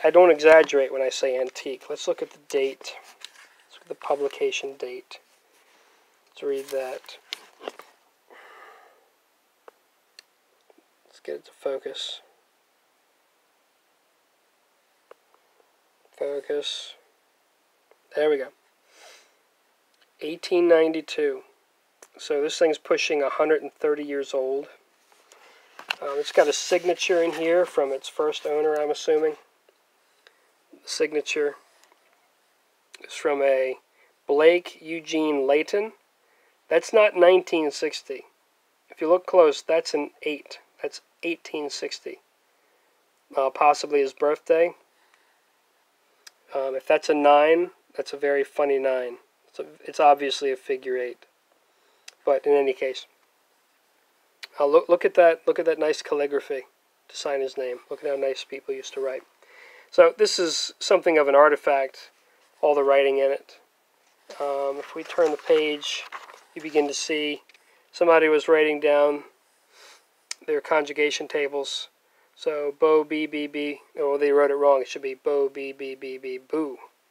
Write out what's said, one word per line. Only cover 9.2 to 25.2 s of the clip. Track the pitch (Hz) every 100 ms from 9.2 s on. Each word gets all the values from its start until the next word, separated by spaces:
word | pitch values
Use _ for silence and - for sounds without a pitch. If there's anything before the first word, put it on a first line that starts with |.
| _ _ _ _ - _ _ _ _ _ _ _ _ _ _ _ _ _ _
Let's | _
get | - 143
it | -
to |
focus. | _ 143 135 135 131 - - _ _ _ _ _ _ _ _ _ _ _ _ _ _ _ _ _ _ _ _ _ _ _ _ _ _ _ _ _ - _ _ _ _ _ _ _ _ _ -
Focus. | 143 143 - 147 143 - - - _ _ _ _ _ _ _ _ _ _ _ -
There | 151
we | 143
go. | 127 - _ _ _ _ - - _ _ _ _ _ _ _ _ _ _
Eighteen | 151 165 - 180 175
ninety-two. | 160 160 160 151 - 147 131 - _ _ _ _ _ - -
So | - 147
this | 151 -
thing's | 165 147
pushing | - 147 156 151
a | 135
hundred | - 156 151
and | 143
thirty | - 151 147
years | 147 143 135
old. | 135 131 139 - - _ _ _ _